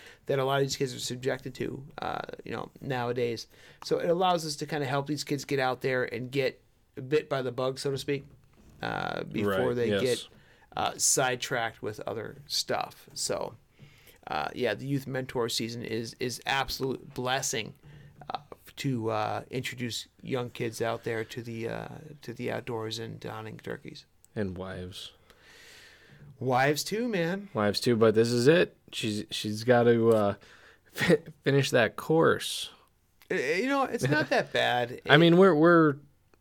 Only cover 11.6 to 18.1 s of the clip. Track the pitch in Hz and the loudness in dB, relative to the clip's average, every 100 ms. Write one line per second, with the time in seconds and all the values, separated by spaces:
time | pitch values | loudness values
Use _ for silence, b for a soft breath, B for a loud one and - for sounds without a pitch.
11.6 | 113 - 110 107 - 110 110 - - - | -2 -4 -8 -8 -8 -8 -8 -12 -6 -4
12.6 | - 120 - - - - - 104 - - | -2 -4 -4 -12 -16 -6 -4 -4 -6 -10
13.6 | _ b b b b b - 76 73 - | _ b b b b b -8 -6 -4 -2
14.6 | 117 104 135 139 139 131 127 127 113 - | -2 -2 -2 -4 -4 -6 -4 -2 -2 -2
15.6 | 113 120 117 113 113 - 127 113 - 135 | -4 -8 -6 -6 -6 -6 -6 -4 -2 -2
16.6 | 127 - 131 - - - 123 135 - 113 | -2 -4 -4 -6 -8 -6 -4 -2 -2 -6
17.6 | - - B B B | -8 -14 B B B